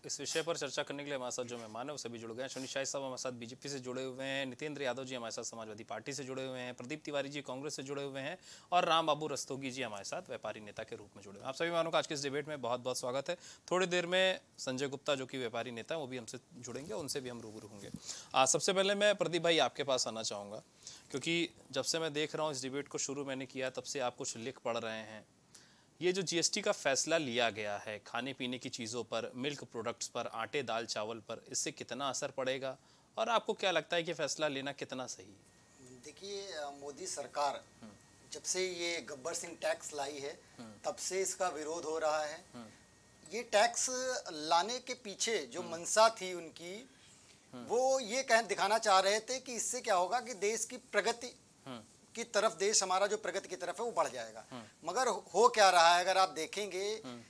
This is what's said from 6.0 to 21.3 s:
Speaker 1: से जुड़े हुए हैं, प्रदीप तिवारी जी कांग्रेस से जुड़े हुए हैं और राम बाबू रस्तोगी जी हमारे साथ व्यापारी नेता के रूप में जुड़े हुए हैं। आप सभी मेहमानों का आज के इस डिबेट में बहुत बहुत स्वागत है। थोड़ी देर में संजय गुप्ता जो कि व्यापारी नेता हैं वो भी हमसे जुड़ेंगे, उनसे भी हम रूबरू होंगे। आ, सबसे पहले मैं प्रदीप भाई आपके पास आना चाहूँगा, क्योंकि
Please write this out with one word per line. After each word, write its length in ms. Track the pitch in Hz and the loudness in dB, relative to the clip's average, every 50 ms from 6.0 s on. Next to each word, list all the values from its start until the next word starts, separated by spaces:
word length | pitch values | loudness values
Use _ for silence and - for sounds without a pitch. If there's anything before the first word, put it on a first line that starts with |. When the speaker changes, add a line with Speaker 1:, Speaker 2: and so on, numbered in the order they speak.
| 113 - 139 | -6 -6 -6
Speaker 1:
से 100 | 143 139 | -6 -6
जुड़े 220 | 127 131 131 131 | -6 -6 -6 -6
हुए 140 | 131 127 127 | -6 -6 -6
हैं, 140 | 123 123 123 | -6 -8 -8
प्रदीप 280 | - 135 123 151 151 - | -10 -8 -8 -8 -8 -8
तिवारी 240 | - 147 143 135 139 | -4 -2 -2 -2 -2
जी 120 | 143 147 | -6 -8
कांग्रेस 340 | 135 - 127 131 139 151 143 | -8 -6 -8 -6 -6 -8 -8
से 80 | - 139 | -8 -8
जुड़े 200 | 135 143 139 143 | -6 -6 -6 -6
हुए 180 | 143 135 139 | -6 -6 -6
हैं 160 | 135 147 180 185 - - - - - - | -6 -6 -8 -10 -14 -20 -20 -20 -6 2
और 140 | - 180 180 | 4 4 6
राम 220 | 170 160 165 165 | 6 4 4 6
बाबू 200 | 160 147 147 156 | 4 2 2 0
रस्तोगी 440 | 151 143 123 - - 139 131 135 131 | -4 -4 -6 -4 -6 -6 -6 -6 -6
जी 100 | 120 135 | -4 -4
हमारे 220 | 127 113 107 101 98 | -4 -4 -4 -8 -8
साथ 180 | - - 170 185 - | -6 -8 -8 -6 -8
व्यापारी 300 | 127 110 - 107 107 110 | -10 -8 -6 -6 -8 -8
नेता 240 | 107 104 101 - 110 | -10 -12 -10 -10 -10
के 120 | - 120 | -10 -10
रूप 140 | 104 104 104 - | -14 -14 -16 -18
में 80 | 104 101 | -18 -16
जुड़े 140 | 104 98 | -16 -16
हुए 60 | 101 - | -10 -8
हैं। 60 | 127 | -8
आप 60 | 135 | -4
सभी 120 | - 170 | -2 -2
मेहमानों 240 | 170 170 170 165 165 | 2 2 2 0 4
का 60 | - | 4
आज 100 | 160 143 | 2 2
के 60 | - 160 | 2 -4
इस 100 | 139 143 | -2 -2
डिबेट 240 | 139 131 147 147 | -2 -2 -2 -2
में 140 | 151 151 143 | -2 -6 -4
बहुत 180 | 120 113 123 123 | 0 0 0 0
बहुत 200 | 120 127 123 - | 0 -2 -2 0
स्वागत 300 | - 127 123 139 139 - | -2 -2 -2 -2 -2 -2
है। 60 | 175 - - - - - _ - | -6 -6 -8 -20 -20 -18 _ 0
थोड़ी 140 | 175 180 185 | 2 2 4
देर 200 | 185 170 180 170 | 4 2 2 2
में 340 | 170 180 185 185 190 185 - - _ _ | 4 4 4 6 4 4 0 -6 _ _
संजय 300 | - - 135 131 127 143 | -8 -6 -4 -2 -2 -2
गुप्ता 280 | 143 135 131 _ - 143 | -2 -4 -4 _ 0 0
जो 100 | 135 131 | 0 0
कि 120 | 123 - | -6 -4
व्यापारी 340 | 135 127 113 113 117 117 127 | -4 -4 -2 -2 -4 -4 -4
नेता 240 | 120 117 107 - 160 | -6 -8 -6 -4 -4
हैं 60 | 165 | -4
वो 60 | 147 | -4
भी 100 | 123 131 | -4 -6
हमसे 200 | 127 117 - - 120 _ _ - | -8 -8 -8 -12 -12 _ _ -18
जुड़ेंगे, 380 | 123 123 123 117 127 139 180 214 | -14 -12 -10 -8 -8 -8 -6 -6
उनसे 260 | 196 156 131 - 147 | -6 -4 -4 -4 -4
भी 100 | 127 123 | -4 -6
हम 120 | 120 117 | -8 -8
रूबरू 260 | 113 110 107 110 104 | -10 -10 -12 -12 -14
होंगे। 220 | 101 107 101 101 - - - - - - - - - - | -14 -14 -14 -12 -12 -12 -10 -10 -10 -12 -12 -12 2 6
आ, 100 | - - | 6 6
सबसे 280 | 131 - 156 - - 190 | 8 6 4 4 2 4
पहले 220 | 185 196 196 208 | 4 4 4 4
मैं 200 | 202 208 208 202 | 4 4 4 4
प्रदीप 280 | 190 175 160 165 180 160 | 4 0 0 2 2 4
भाई 140 | 170 170 | 6 6
आपके 260 | 156 139 120 - - 143 | 6 6 4 2 -2 0
पास 240 | 135 131 123 - | 0 2 0 0
आना 160 | 127 110 110 113 | -2 -2 -4 -4
चाहूँगा, 380 | - 113 101 101 101 104 120 - - _ - - - - - - - | -4 -4 -6 -8 -10 -12 -12 -14 -16 _ -20 -18 -18 -18 -18 -16 -8
क्योंकि 380 | - 135 - 160 | -6 -4 -2 0